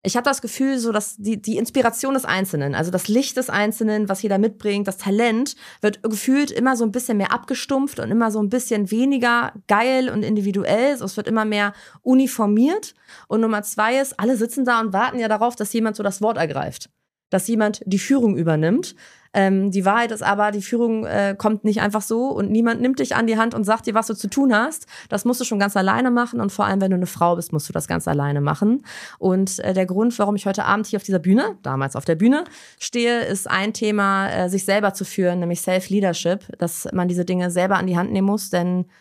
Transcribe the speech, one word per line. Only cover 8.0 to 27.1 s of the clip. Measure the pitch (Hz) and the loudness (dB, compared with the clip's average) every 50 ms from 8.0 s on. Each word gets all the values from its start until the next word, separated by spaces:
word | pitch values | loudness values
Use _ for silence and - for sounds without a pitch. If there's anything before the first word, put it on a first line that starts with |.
und | - 113 | -4 0
immer | 196 233 233 220 | 0 2 2 2
so | 208 220 | 0 0
ein | 208 202 | 0 0
bisschen | 220 254 254 - 240 208 202 185 | 0 -2 -2 -2 -2 -2 0 0
weniger | 214 226 254 277 277 254 240 240 240 240 233 - - 196 _ - | 0 2 2 2 2 2 2 2 2 2 0 -2 -6 -12 _ 0
geil | 202 208 233 254 262 262 254 254 | 2 2 4 2 2 2 0 0
und | - 208 208 | -2 -2 -2
individuell. | - 214 208 196 202 185 202 - - 190 220 247 285 285 | 0 0 0 0 0 0 0 0 2 2 2 2 2 0
So, | 240 214 | -2 -6
es | 196 - | -8 -8
wird | 220 208 | -6 -4
immer | - 220 220 214 | -2 0 0 0
mehr | 214 208 208 208 202 202 - - - - - | 0 0 0 -2 -2 -4 -10 -20 -20 -20 -6
uniformiert. | _ 247 254 262 269 254 - - 220 202 208 220 247 302 359 427 - - _ _ _ - - - - _ | _ 4 4 4 4 2 0 0 2 4 4 4 4 4 2 -2 -6 -10 _ _ _ -20 -20 -20 -8 _
Und | - 220 | 0 0
Nummer | 226 226 220 208 208 | 2 2 0 -2 -4
zwei | - - - 214 226 247 269 | -6 -2 0 0 2 2 0
ist, | 277 262 - - | 0 -2 -4 -2
alle | 202 233 262 | 0 0 2
sitzen | 202 226 233 - 285 262 | 0 0 -2 -2 -2 0
da | 240 240 226 | 2 2 2
und | 226 214 | 0 0
warten | 190 196 233 - - 247 | 0 0 0 0 0 -2
ja | 226 214 | 0 0
darauf, | 185 196 226 240 233 | 0 2 0 0 0
dass | - 214 202 | -4 -6 -2
jemand | - 233 220 220 208 | -2 0 0 0 -2
so | - 202 | -2 -4
das | 202 190 - | -4 -2 0
Wort | 208 214 220 | -2 -2 0
ergreift, | - 165 156 143 135 143 - - - - - _ _ _ _ _ _ _ _ | 0 -2 -2 -2 -4 -6 -6 -8 -12 -18 -20 _ _ _ _ _ _ _ _
dass | - 185 190 | -2 -2 0
jemand | - 233 220 214 208 208 - - | 0 0 2 2 0 0 -4 -4
die | 190 196 196 | -2 0 0
Führung | - - 277 277 240 214 196 | 2 2 2 4 4 4 2
übernimmt. | 180 165 165 160 151 156 165 208 311 370 - - - - - - _ _ _ - | 2 2 2 2 4 4 4 2 2 0 -4 -12 -18 -20 -20 -20 _ _ _ 0
Ähm, | 202 196 190 196 190 190 202 | 2 4 4 4 2 2 2
die | 185 196 180 | 0 2 2
Wahrheit | 196 208 233 240 226 | 2 2 2 0 -2
ist | 226 214 | -4 -2
aber, | - - 202 202 208 208 | 0 0 2 2 0 0
die | 208 208 | 0 -4
Führung, | 190 - 240 233 240 226 226 220 - | -4 -2 0 0 2 0 0 -2 -4
äh, | 80 92 202 202 196 196 | -2 0 0 0 0 -2
kommt | 202 - 214 220 208 - | 0 0 0 0 2 0
nicht | 214 202 214 | 0 0 2
einfach | - 208 208 214 202 | 0 0 -2 -2 -4
so | - 226 233 254 | -2 -2 -2 0
und | 277 - - 202 196 | -2 -2 -2 -2 2
niemand | 214 220 233 233 233 233 | 2 2 2 2 2 2
nimmt | 240 254 262 262 | 0 0 0 0
dich | 269 233 - | -2 -2 0
an | - 233 | 0 0
die | 226 220 220 | 2 2 2
Hand | 220 233 220 | 0 0 0
und | 226 208 | -2 0
sagt | 196 214 226 - | 0 0 0 0
dir, | 233 214 | 0 0
was | 226 220 | 0 0
du | - 220 | 0 -6
zu | - - | -6 -6
tun | 196 - 277 277 262 226 | -2 0 2 4 4 4
hast. | 208 233 302 320 - - _ - - - - | 4 2 0 -4 -10 -14 _ -20 -20 -10 -6
Das | - 196 - | -6 -2 0
musst | 240 247 247 | 0 0 0
du | 254 | -2
schon | - 226 | -2 0
ganz | 202 202 208 - | 0 0 2 2
alleine | 202 190 190 208 233 254 254 | 2 2 2 2 2 2 2
machen | 240 240 240 240 240 233 | 2 2 0 0 -2 -2
und | 214 202 | -2 -2
vor | - - 202 | -2 -2 0
allem, | 202 196 196 | 0 2 2
wenn | 190 190 | 2 2
du | 185 | 2
eine | 180 180 | 2 0
Frau | 175 | -2